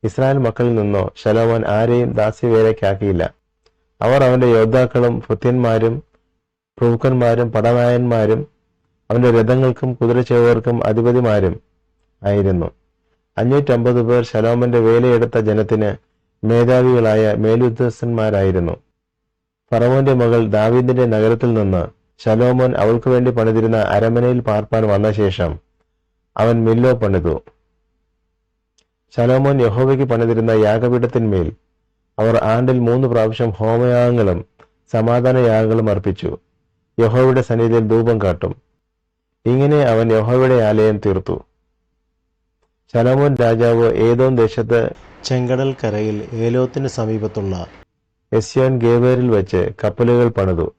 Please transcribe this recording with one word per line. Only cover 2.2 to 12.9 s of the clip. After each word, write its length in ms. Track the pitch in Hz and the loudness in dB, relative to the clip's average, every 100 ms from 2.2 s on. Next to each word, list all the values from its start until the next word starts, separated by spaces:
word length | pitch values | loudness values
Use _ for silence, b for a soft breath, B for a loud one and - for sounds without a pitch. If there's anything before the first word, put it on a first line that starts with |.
| 107 110 123 113 110 110 98 98 101 90 82 _ _ _ _ _ _ _ | -2 -2 0 2 2 0 -2 -2 -2 -2 -4 _ _ _ _ _ _ _
അവർ 240 | 110 135 | 0 2
അവന്റെ 220 | 131 127 123 | 2 2 4
യോദ്ധാക്കളും 720 | 117 110 127 127 127 120 117 | 4 4 2 0 0 0 -2
ഭൃത്യന്മാരും 840 | - 104 127 127 123 110 113 123 - _ _ _ _ _ _ - | -6 -4 -2 0 0 0 0 -4 -12 _ _ _ _ _ _ -4
പ്രഭുക്കന്മാരും 760 | 120 120 131 127 120 117 120 | -2 0 0 0 0 0 -2
പടനായന്മാരും 920 | 113 110 120 120 123 123 117 107 113 147 _ _ _ _ _ _ | -2 0 0 0 0 0 0 0 -2 -4 _ _ _ _ _ _
അവന്റെ 200 | 117 123 | 0 2
രഥങ്ങൾക്കും 640 | 117 110 127 131 123 131 | 2 2 2 0 -2 -6
കുതിരച്ചേവകർക്കും 920 | 123 117 120 120 120 120 117 110 117 - | -2 0 0 0 2 2 2 0 -2 -2
അധിപതിമാരും 760 | 107 117 123 120 104 95 87 _ _ _ _ _ _ | 0 2 2 2 0 0 -4 _ _ _ _ _ _
ആയിരുന്നു. 480 | 101 104 98 92 82 - _ | -2 0 0 -2 -4 -10 _